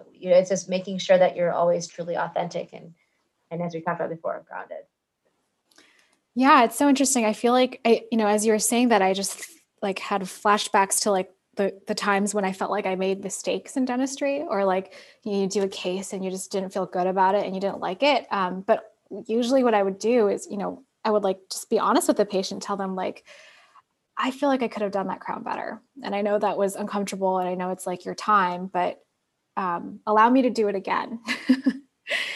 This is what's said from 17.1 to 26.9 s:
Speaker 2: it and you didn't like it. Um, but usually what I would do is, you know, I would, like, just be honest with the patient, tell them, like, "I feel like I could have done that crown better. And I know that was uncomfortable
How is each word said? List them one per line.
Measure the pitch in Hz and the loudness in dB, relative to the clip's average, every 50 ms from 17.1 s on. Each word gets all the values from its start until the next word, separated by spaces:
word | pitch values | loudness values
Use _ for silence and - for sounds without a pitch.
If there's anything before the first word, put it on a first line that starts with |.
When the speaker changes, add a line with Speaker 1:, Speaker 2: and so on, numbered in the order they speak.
| 185 190 185 190 196 | 2 2 4 4 4
Speaker 2:
it | 202 - | 2 0
and | 185 185 | -2 -4
you | 190 | -4
didn't | 196 196 - - | -4 -4 -4 -4
like | - 170 190 - 262 | -6 -6 -2 0 2
it. | 294 277 233 - - | 2 2 2 -2 -4
Um, | - 202 185 180 185 185 | -4 -2 -2 -2 -4 -2
but | 190 - 220 - - - _ _ _ - - 202 226 | 0 0 0 0 0 -8 _ _ _ -14 -14 -10 -6
usually | - 220 240 247 233 277 269 247 | -2 -2 0 2 2 2 4 4
what | 240 220 | 4 4
I | 202 | 4
would | 196 196 190 196 | 2 2 -2 -2
do | - 220 247 247 214 202 | 0 2 4 4 4 2
is, | 190 180 - - | 0 -2 -6 -8
you | - 202 | -8 -6
know, | 185 180 180 - - _ _ _ - | -6 -6 -8 -10 -16 _ _ _ -2
I | 220 | 0
would, | 214 208 196 | 0 2 2
like, | 190 190 190 _ - | 0 -2 -4 _ -12
just | - - - - | -12 -10 -4 0
be | 226 185 | 0 2
honest | - 196 233 330 - | 2 4 2 2 4
with | - - - | 2 2 2
the | 208 | 2
patient, | 208 - 185 190 - 202 202 | 0 0 -4 -4 -4 -6 -8
tell | - - 202 | -6 -6 -6
them, | 196 196 190 190 | -4 -4 -4 -4
like, | 185 185 - 262 - _ - - - - - - _ _ _ _ - _ _ _ _ _ _ - | -4 -6 -6 -8 -10 _ -20 -20 -20 -20 -20 -20 _ _ _ _ -20 _ _ _ _ _ _ -8
"I | - 254 262 | -4 -4 -4
feel | 262 - 285 277 | -2 -2 0 0
like | 269 262 | 0 0
I | 233 220 | -2 -4
could | - 214 | -4 -4
have | 214 202 | -4 -2
done | 202 196 190 185 | -2 -2 -4 -4
that | 185 - | -6 -8
crown | - - - - | -8 -10 -10 -8
better. | 226 - - - - - - 220 _ _ - 277 | -6 -8 -6 -6 -8 -8 -10 -12 _ _ -16 -12
And | 247 - 202 | -8 -6 -4
I | 202 | -2
know | 208 208 208 214 | 0 0 0 2
that | 214 202 165 160 | 0 0 0 0
was | 202 190 196 | 0 -2 -2
uncomfortable | - 208 196 | -4 -6 -4